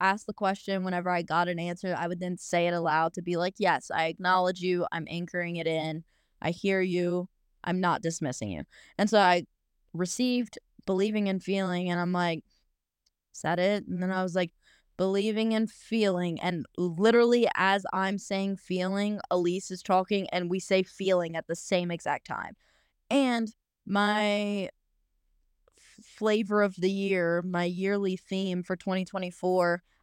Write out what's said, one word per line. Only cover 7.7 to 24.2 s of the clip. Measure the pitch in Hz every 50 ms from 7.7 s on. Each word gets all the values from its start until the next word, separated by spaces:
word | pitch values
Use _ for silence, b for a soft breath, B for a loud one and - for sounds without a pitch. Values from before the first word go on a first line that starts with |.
| 185 180
not | 185 175 151 -
dismissing | - 165 165 - 160 127 123 - - 208
you." | - 73 - B B B B B B
And | - 208 208
so | 220 208
I | 196 180 180 175 - - _ _ _ _ _ _ _ _
received | - 165 180 175 - - 254 254 247 247 233 - - - _ _ _ _ -
believing | - 190 185 202 220 214 214 202 196
and | 190 185
feeling, | - 180 196 196 190 180 180 175 185 180
and | 175 175
I'm | 175 180
like, | 180 180 175 170 165 160 - _ _ _ _ _ _ _ _ _ _ _ _ _ _ _ _ _ -
"Is | -
that | - 151 170 175
it?" | 180 196 208 202 -
And | - 180 175
then | 185 185
I | 190 185
was | 185 185 170
like, | 185 180 170 _ _ b b b b b b _
"Believing | - 190 190 196 202 202 220 208 214 220 226 220
and | 220 220 214
feeling." | - - - - 220 226 208 196 180 175 175 175 165 -
And | - 180 180 160 117 - -
literally | - 180 175 165 170 208 226 226 233 240 240 240 240 226 - -
as | - 185 190 196 202 190 -
I'm | - 190 190 190 208 190
saying | - - 196 196 196 196 196
feeling, | - - - 185 180 180 185 196 202 208 208 208 196 - -
Elise | 180 180 170 175 180 190 - -
is | 185 180
talking, | - - 185 185 185 - 208 196 185 -
and | - 180 180 175
we | 185 190
say | - - 196 190
feeling | 185 - - - 196 190 185 180 170 165 165
at | 165 -
the | - 170
same | - - - 196 180 175 175
exact | 170 165 - - 143 - -
time. | - 120 98 87 - - _ _ _ _ _ _ _ _ _ _ -
And | 233 277 269 254 240 233 226 214 - _ _ _ _ _ -
my | - 196 202 208 208 208 214